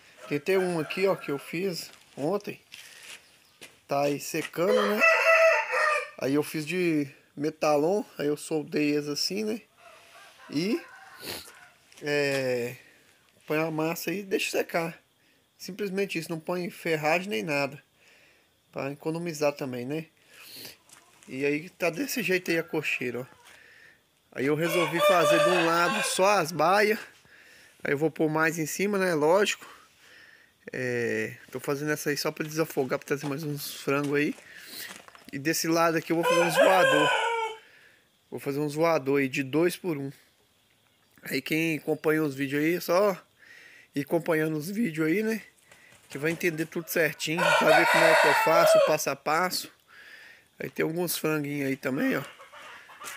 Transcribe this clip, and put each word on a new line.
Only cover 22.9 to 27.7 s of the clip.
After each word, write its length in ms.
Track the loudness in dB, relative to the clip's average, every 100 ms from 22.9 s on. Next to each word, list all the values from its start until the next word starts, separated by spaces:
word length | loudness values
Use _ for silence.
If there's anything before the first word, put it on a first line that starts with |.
| -2 -4 -4
ó. 220 | -8 -14 -20 -20 -20 -20 -20 _ _ _ _
Aí 140 | -2 0
eu 80 | 0
resolvi 440 | 0 0 0 2
fazer 360 | 4 6 6 4
de 60 | 4
um 160 | 4 4
lado 380 | 4 2 0
só 360 | -2 2 4 4
as 120 | 2
baias. 460 | 2 4 4 4 0 -6 -20 _ -20 -20 -20 -20